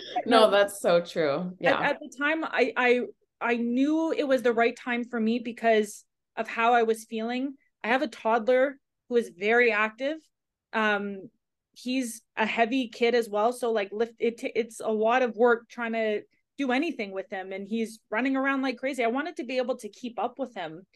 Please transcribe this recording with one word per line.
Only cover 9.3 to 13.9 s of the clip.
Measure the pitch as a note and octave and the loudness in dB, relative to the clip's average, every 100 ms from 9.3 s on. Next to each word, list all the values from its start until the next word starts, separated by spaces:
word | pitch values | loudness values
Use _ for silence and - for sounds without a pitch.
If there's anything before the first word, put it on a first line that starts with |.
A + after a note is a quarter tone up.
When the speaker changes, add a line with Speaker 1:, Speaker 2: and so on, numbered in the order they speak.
| E3+ | -4
Speaker 2:
very | G#3 A#3+ A#3+ | 2 4 4
active. | G#3 G#3+ A3 C4+ D#4+ _ _ _ _ _ | 2 0 -2 -4 -6 _ _ _ _ _
Um, | A3+ G#3+ G3+ G3+ G3 - _ _ _ _ | 0 2 0 -2 -8 -14 _ _ _ _
he's | - B3 C4 A#3+ - _ - | -14 -4 -4 -4 -8 _ -2
a | G#3+ | -2
heavy | A3 A3+ C4+ A#3 | 2 2 2 -2
kid | - A#3+ | 0 2
as | A#3+ G#3 | 2 0
well. | G#3 A3+ | 0 0
So, | B3 A#3+ | 0 -2
like, | A3 G3 | -2 -2